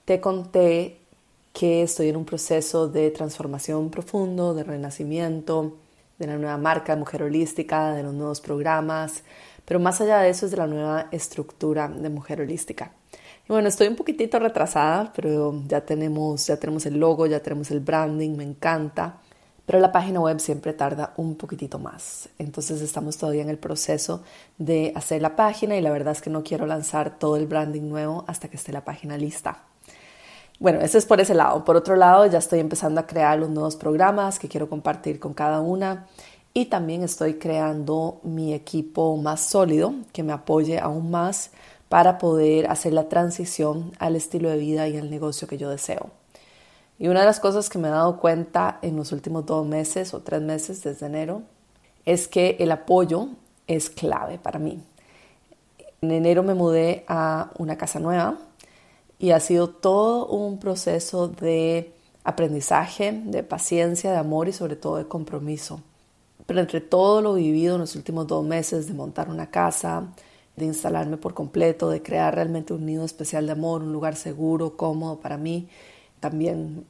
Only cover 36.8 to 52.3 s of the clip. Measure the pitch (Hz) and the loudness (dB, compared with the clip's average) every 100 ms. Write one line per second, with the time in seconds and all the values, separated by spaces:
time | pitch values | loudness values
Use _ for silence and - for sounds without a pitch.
36.8 | 160 170 175 - 160 156 165 156 156 151 | -2 -2 -4 -2 -2 -2 -2 0 0 -2
37.8 | 147 160 165 - 170 160 156 151 151 160 | -2 -2 -2 -6 -6 -4 -4 -4 -4 -6
38.8 | 156 - 160 156 151 156 - 202 175 151 | -4 0 0 0 -2 -2 2 4 4 4
39.8 | 185 269 220 - 156 147 - 160 156 165 | 2 -2 -10 -6 -4 -4 0 2 2 0
40.8 | 151 156 165 175 180 208 - _ - - | -2 -4 -2 0 0 -2 -8 _ -20 -14
41.8 | - 170 180 180 175 160 156 156 156 165 | 4 8 8 6 4 4 6 6 4 0
42.8 | 170 156 156 170 175 175 180 - 151 156 | 2 2 2 2 2 -2 -6 -2 -2 -2
43.8 | 170 - 165 160 - 170 165 151 151 156 | -6 -4 -2 -2 -2 -2 0 0 0 0
44.8 | 156 151 147 151 151 143 - 139 143 139 | -2 -4 -6 -6 -6 -6 -8 -8 -6 -6
45.8 | - - - - _ - _ _ _ _ | -6 -6 -8 -18 _ -20 _ _ _ _
46.8 | _ - 175 185 202 208 202 202 202 185 | _ -4 2 6 6 6 2 0 -2 -2
47.8 | 156 156 175 180 170 165 165 175 185 - | 0 2 2 4 2 2 0 0 0 -2
48.8 | 175 156 143 147 165 165 151 156 151 156 | -4 -4 -4 -6 -6 -6 -2 -2 0 -2
49.8 | 156 185 185 - - 156 151 156 156 190 | -2 -4 -6 -8 -6 -4 -2 -4 -6 -8
50.8 | 147 143 147 151 156 208 226 _ _ _ | -8 -8 -8 -6 -6 -8 -12 _ _ _
51.8 | _ _ - 175 - | _ _ 0 0 2